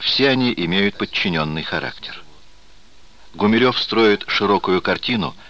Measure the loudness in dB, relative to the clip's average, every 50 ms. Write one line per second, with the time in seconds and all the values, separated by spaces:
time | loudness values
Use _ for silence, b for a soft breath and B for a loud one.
0 | 0 -2 0 2 2 2 2 2 2 0 0 -2 -2 0 0 2 0 0 0 -2
1 | -6 -4 -4 -2 -2 0 0 -2 -2 -2 -4 -6 -6 -4 -4 -4 -6 -6 -10 -12
2 | -14 -16 -16 -16 -18 -20 -20 -20 -20 -20 -20 -20 -20 -20 -20 -20 -20 -20 -20 -20
3 | -20 -20 -20 -20 -20 -12 -4 0 2 4 4 4 4 4 2 0 -4 0 2 4
4 | 4 4 4 2 0 -2 -2 0 2 2 2 2 2 2 0 0 0 0 -2 -2
5 | -2 -4 -2 -2 -4 -6 -8 B B